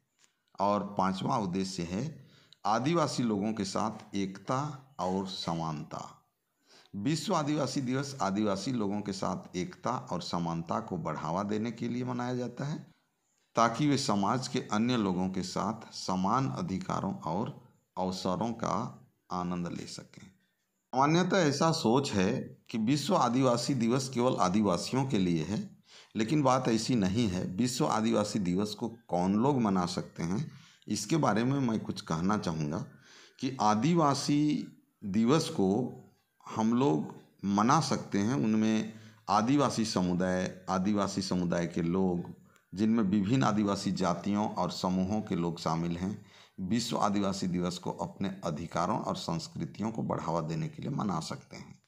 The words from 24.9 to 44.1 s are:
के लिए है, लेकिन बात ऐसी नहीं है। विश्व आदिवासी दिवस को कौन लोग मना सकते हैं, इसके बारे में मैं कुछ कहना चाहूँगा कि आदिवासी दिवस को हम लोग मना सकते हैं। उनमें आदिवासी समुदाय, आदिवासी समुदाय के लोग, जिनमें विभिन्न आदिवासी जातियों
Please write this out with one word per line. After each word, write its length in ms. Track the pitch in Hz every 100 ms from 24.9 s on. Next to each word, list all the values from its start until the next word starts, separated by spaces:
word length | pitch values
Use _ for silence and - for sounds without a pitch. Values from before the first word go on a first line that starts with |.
| 127
के 140 | 135 107
लिए 260 | 90 82
है, 320 | 78 110 208 - _ - - 101
लेकिन 260 | 113 151
बात 260 | 131 131 127
ऐसी 260 | 113 -
नहीं 340 | 123 95 107 110
है। 160 | 90
विश्व 420 | - 92 120 - 151
आदिवासी 520 | 110 113 107 104 110
दिवस 360 | 90 90 107
को 140 | - 110
कौन 460 | - - 87 92
लोग 260 | 104 135 135
मना 260 | 107 95 87
सकते 360 | - - -
हैं, 440 | 85 107 156 - - - -
इसके 280 | 104 - 160
बारे 280 | 131 104
में 160 | 123 139
मैं 200 | 123 107
कुछ 200 | - -
कहना 380 | - 80 92 104
चाहूँगा 400 | 92 80 73 87 - - - - - -
कि 160 | 131 135
आदिवासी 1080 | 107 107 143 170 147 135 - 147 151 - - - _ _
दिवस 440 | 104 104 113 156 160
को 440 | - 95 107 127 - - _ _ _ -
हम 260 | 117 110
लोग 400 | 120 143 156 - - - _
मना 360 | 95 101 113 156
सकते 380 | - 104 - 98
हैं। 160 | 104
उनमें 580 | 139 113 110 110 110 110 - - - -
आदिवासी 560 | 101 113 143 123 -
समुदाय, 760 | 107 101 90 87 92 90 92 - -
आदिवासी 520 | 95 95 101 95 98
समुदाय 440 | 92 90 87 87 82
के 160 | -
लोग, 520 | 85 92 95 87 - - - _ _
जिनमें 300 | 92 110 117
विभिन्न 400 | 95 104 95 131
आदिवासी 480 | 123 104 101 98 98
जातियों 600 | 90 90